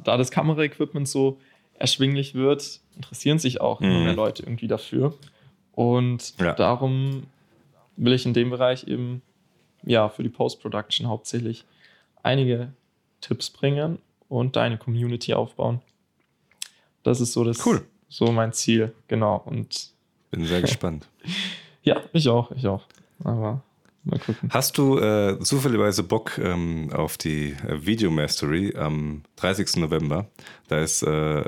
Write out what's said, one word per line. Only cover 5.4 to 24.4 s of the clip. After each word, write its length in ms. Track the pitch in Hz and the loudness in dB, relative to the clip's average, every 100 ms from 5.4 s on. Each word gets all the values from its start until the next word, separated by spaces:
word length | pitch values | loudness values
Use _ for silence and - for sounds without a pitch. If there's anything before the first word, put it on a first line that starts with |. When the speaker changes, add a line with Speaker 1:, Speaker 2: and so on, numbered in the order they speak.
| _ _ _ | _ _ _
Speaker 1:
Und 600 | - 120 123 123 120 - - | -2 2 2 2 -2 -6 -2
Speaker 2:
Ja. 140 | 87 | 0
Speaker 1:
darum 720 | - 98 123 135 131 135 135 - _ _ _ _ _ _ - | 2 2 2 0 0 -2 -4 -10 _ _ _ _ _ _ -2
will 160 | 120 | 2
ich 120 | 127 127 | 2 2
in 80 | |
dem 160 | 120 123 | 2 2
Bereich 360 | 123 127 127 - | 2 2 0 -2
eben, 340 | 123 123 127 - _ _ _ _ _ | -4 -4 -8 -12 _ _ _ _ _
ja, 260 | - 117 107 | 2 4 4
für 140 | - | 0
die 60 | 120 | -6
Post-Production 800 | - 127 - 110 110 - - 120 | -2 -2 -2 -6 -6 -4 -4 -2
hauptsächlich 580 | 113 - 120 113 117 - _ _ _ _ _ | -4 -4 -4 -4 -8 -12 _ _ _ _ _
einige 480 | 123 135 127 120 123 - _ _ _ _ | 0 2 2 0 -4 -12 _ _ _ _
Tipps 280 | - 113 - | -8 -6 -6
bringen 480 | - 139 143 151 175 _ _ _ | -2 0 2 0 -4 _ _ _
und 260 | 123 127 117 | -2 0 0
da 60 | |
eine 140 | 120 113 | 0 -2
Community 560 | - 117 120 120 - | -4 -2 -2 -4 0
aufbauen. 480 | 117 113 - 120 120 - _ _ _ _ _ _ _ - _ _ _ | 0 -2 -2 -2 -2 -6 _ _ _ _ _ _ _ -18 _ _ _
Das 160 | - 123 | 0 0
ist 120 | 120 | 0
so 100 | - | 0
das, 220 | 117 117 233 | 0 0 2
Speaker 2:
Cool. 160 | 160 - _ _ | 0 0 _ _
Speaker 1:
so 220 | - 117 | 0 2
mein 220 | 117 110 | 4 2
Ziel, 400 | - - 113 110 - - | 0 2 4 2 -4 -4
genau. 340 | 117 104 101 - | 0 2 0 -2
Und 440 | 113 107 - - _ _ _ _ | -6 -6 -8 -12 _ _ _ _
Speaker 2:
Bin 140 | 85 82 | -4 0
sehr 160 | 90 | 0
Speaker 1:
<laughs> 0 | |
Speaker 2:
gespannt. 460 | 87 - 90 78 - _ 165 196 190 - - _ | 0 0 -2 -4 -10 _ -8 -6 -6 -10 -18 _
Speaker 1:
Ja, 180 | 147 - - | 0 0 0
ich 140 | 165 143 | 0 4
auch, 220 | 117 120 | 2 2
ich 160 | 135 113 | -2 -2
auch. 160 | 98 - _ _ - | -4 -6 _ _ -10
Aber 400 | - 117 110 131 - _ _ _ | -4 -2 -2 -6 -10 _ _ _
mal 160 | - - | -4 -4
gucken. 300 | - 117 | -2 -4